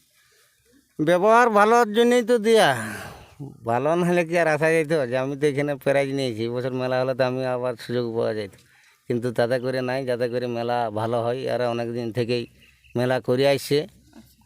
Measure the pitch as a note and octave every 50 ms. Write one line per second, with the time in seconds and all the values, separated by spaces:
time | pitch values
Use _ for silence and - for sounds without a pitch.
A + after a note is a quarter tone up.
0 | _ _ _ _ _ _ _ _ _ _ _ _ _ _ _ _ _ _ _ -
1 | D#3 D#3 F3 F3+ F#3 G#3+ A3+ A#3 B3 A#3 G#3+ G3+ G#3 G#3+ A#3 A#3+ A#3+ G#3+ G3+ A#3
2 | A#3+ A#3+ A#3+ B3 A#3 G3+ B3 A#3 G3+ A3+ A3+ A3 F#3 D3 C3 A#2 A2 G#2+ G#2 G2+
3 | - - - - - - _ - C#3+ C3+ - - A#2 A#2 A#2 B2 C3+ D3+ E3 F3
4 | F3+ F3 F3 F3 E3+ D#3+ E3+ F3 E3 D#3+ D3+ C#3 D#3+ D#3+ E3 E3 D#3 C#3+ D#3+ D3+
5 | C3+ A#2 B2 C3 C3 C#3 C#3+ C3+ D3 D3+ C3+ C#3 D3 D3 C#3+ B2+ - C#3 C#3 C#3
6 | C#3 C3+ C3+ C#3 C3+ B2+ A2+ G#2+ A2+ A#2 A#2+ B2+ B2 C3 B2+ B2+ B2+ B2+ B2+ B2+
7 | C3 C3 B2+ A#2+ C3 B2+ B2+ C3 C3 B2+ B2+ B2 B2 B2+ A#2+ - - - A#2+ B2
8 | A#2+ A#2 A2+ A#2 A#2 A2+ A2 G#2+ G#2 G2 - - _ _ _ _ _ _ _ _
9 | _ - B2 A#2+ A2+ B2 A2+ B2+ A#2+ A#2 B2+ B2+ A#2+ C3 B2+ C3 B2+ B2 B2+ C3+
10 | C#3 B2 B2 A2+ B2+ A#2+ A#2 B2 B2 B2 A#2+ A#2 A#2 A#2+ A#2+ A#2+ A#2+ A2 G#2 G#2+
11 | A2 A2+ A#2+ A#2+ A2+ A#2 B2 C3 B2+ B2 A#2+ A#2 B2 A#2+ A#2 A#2 A#2+ A#2 A#2 B2
12 | A#2+ A#2 G#2 B2 A#2+ G#2+ B2 A#2+ A#2 - _ _ _ _ _ _ _ _ - A#2+
13 | B2 B2+ C3 B2 - - B2 B2+ C3+ C#3 C#3 C3 - - C#3+ D3 E3+ - - -
14 | _ _ - - - _ _ _ _